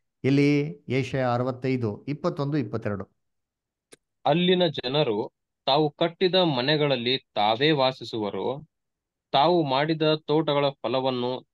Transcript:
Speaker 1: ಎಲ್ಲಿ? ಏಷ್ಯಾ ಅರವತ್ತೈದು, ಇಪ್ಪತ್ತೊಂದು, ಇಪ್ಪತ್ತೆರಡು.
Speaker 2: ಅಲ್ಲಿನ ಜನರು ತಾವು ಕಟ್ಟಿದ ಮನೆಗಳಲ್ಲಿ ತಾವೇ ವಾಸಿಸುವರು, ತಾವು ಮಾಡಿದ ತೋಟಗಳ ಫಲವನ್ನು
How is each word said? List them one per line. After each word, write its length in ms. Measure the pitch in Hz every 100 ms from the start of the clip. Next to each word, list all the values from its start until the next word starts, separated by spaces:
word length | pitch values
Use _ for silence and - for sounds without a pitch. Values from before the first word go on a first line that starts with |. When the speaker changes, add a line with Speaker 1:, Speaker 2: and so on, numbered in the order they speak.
| _ _
Speaker 1:
ಎಲ್ಲಿ? 600 | 131 143 143 147 151 170 -
ಏಷ್ಯಾ 440 | 127 123 139 127
ಅರವತ್ತೈದು, 720 | 120 127 123 131 131 113 101 -
ಇಪ್ಪತ್ತೊಂದು, 520 | 147 180 151 143 151
ಇಪ್ಪತ್ತೆರಡು. 520 | 120 110 107 98 101 _ _ _ _ _ _ _ _ - _ _ 135
Speaker 2:
ಅಲ್ಲಿನ 420 | 160 180 180 175
ಜನರು 640 | - 123 143 139 104 131 - _ _ -
ತಾವು 260 | 143 156
ಕಟ್ಟಿದ 440 | - 170 170 185 185
ಮನೆಗಳಲ್ಲಿ 800 | 175 127 131 151 147 127 120 131
ತಾವೇ 540 | - - 104 113 147
ವಾಸಿಸುವರು, 1000 | 151 131 131 117 117 101 98 101 143 156 _ _ _ _ _ _
ತಾವು 320 | 135 156 180
ಮಾಡಿದ 380 | 147 131 151 160 156 156 -
ತೋಟಗಳ 420 | 151 151 143 143
ಫಲವನ್ನು 720 | 135 117 131 131 123 123 127 -